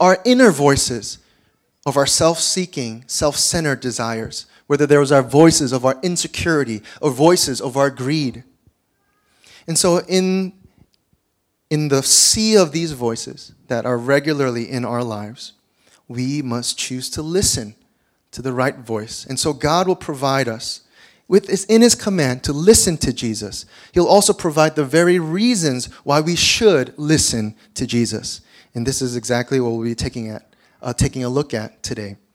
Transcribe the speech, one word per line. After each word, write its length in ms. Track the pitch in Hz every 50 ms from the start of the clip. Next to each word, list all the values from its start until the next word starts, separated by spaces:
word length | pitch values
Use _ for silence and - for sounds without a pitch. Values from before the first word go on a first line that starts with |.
our 180 | 180 185 185 185 -
inner 260 | 240 254 247 262 220
voices 680 | 156 139 143 143 139 131 - - 123 110 101 - - - _ _ _ _ _ _ _ _ _ _ _ _ -
of 120 | 143 131 143
our 80 | 139
self-seeking, 1000 | 135 - - 165 165 170 165 - - - 185 180 175 - 147 123 113 110 120 131
self-centered 760 | - - - 160 147 139 - - - - 175 160 147 135 120
desires, 680 | - 127 113 - 117 113 113 113 110 98 - - - _ _ _ _
whether 200 | - 147 143 147
those 260 | 139 147 143 143 135
are 100 | 147 135
voices 480 | 127 120 131 147 165 165 160 - 147 120
of 140 | 131 127 123
our 140 | 131 135 -
insecurity 760 | - 180 175 170 - 165 - - - 175 160 147 135 117 110 104 - - - -
or 80 | - 151
voices 500 | 123 123 151 170 185 180 - 147 123 113
of 160 | - 135 120
our 140 | 139 139 139
greed. 520 | 127 123 127 135 156 160 143 123 110 120 - _ _ _ _ _ _ _ _ _ _ _ _ _ _ _ _ _ _ _ _ _ - - -
And 120 | - 165 -
so 200 | - 180 170 180 - -
in, 460 | 185 190 185 185 185 190 190 185 - _ _ - _ _ _ _ _ _ _ _ _ _ _ _ _ _ _ _ _ _ _ -
in 200 | 156 151 151 147
the 140 | 135 135
sea 540 | 135 - - - - - - 220 220 220 220
of 160 | 202 180 147
these 200 | 135 165 170 160
voices 600 | 147 123 123 117 113 - - 127 135 - - - - _ _ -
that 160 | 127 117 -
are 140 | 127 123 120
regularly 720 | 120 127 139 147 143 160 151 143 139 127 117 117 117 -
in 140 | 131 120 120
our 200 | 107 120 120 123
lives, 480 | 117 107 104 104 104 120 - - - - _ _ _ _ _ _ _ _ _ _ -
we 320 | 120 123 127 131 143 147
must 380 | 135 123 117 120 120 - - -
choose 320 | - - 127 127 123 -
to 120 | - -
listen 540 | 151 160 170 190 208 - - 139 110 104 110 _ _ _ _ _ _ _ _ _ _ _
to 80 | - -
the 100 | 123 131
right 240 | 123 127 127 139 -
voice. 500 | 135 117 113 113 104 107 - - - -
And 120 | - 131 127
so 140 | - 160
God 340 | 143 120 151 147 160 180 185
will 80 | 185 180
provide 540 | 180 - - 147 131 139 135 135 135 131 113
us 320 | 113 110 - - - - _ _ _ _ - - _ _ _ -
with, 220 | 185 196 - -
it's 140 | 196 190 -
in 180 | - 220 226
his 120 | 240 233 226
command 500 | - - 208 196 175 143 127 123 131 -
to 80 | -
listen 440 | 139 147 170 202 226 - - 190 165 151
to 140 | - 127
Jesus. 540 | 120 - 123 113 107 - 104 104 - - - _ - - - -
He'll 140 | - 180 170
also 260 | - 180 208 196 -
provide 420 | 202 - - 170 143 156 156 156 151
the 100 | 151 143
very 340 | 127 147 165 175 175 180 180
reasons 680 | 160 156 165 196 226 247 247 185 165 147 127 123 117 - - -
why 180 | - 139 143 151
we 160 | 156 170 175
should 640 | 165 - - - - 233 208 175 135 127 - - -
listen 580 | 151 147 156 135 - - 135 117 107 107 107 _ _ _ -
to 120 | - 131
Jesus. 540 | - 120 120 117 107 113 107 - - - - _ _ _ - _ _ -
And 120 | 120 117
this 160 | 135 131 -
is 140 | 131 123 120
exactly 440 | 120 110 113 120 120 123 - 139 131
what 100 | 123 117
we'll 140 | 117 113 113
be 100 | 117 117
taking 340 | - - 131 - 123 110 110
at, 260 | 107 - _ _ _ _ _ _ _ _
uh, 100 | - 127
taking 320 | 123 - - 139 - 131 127
a 60 | 120
look 240 | 127 143 147 - 127
at 280 | 110 107 - _ _
today. 340 | - - 127 110 104 98 101 - _ _ _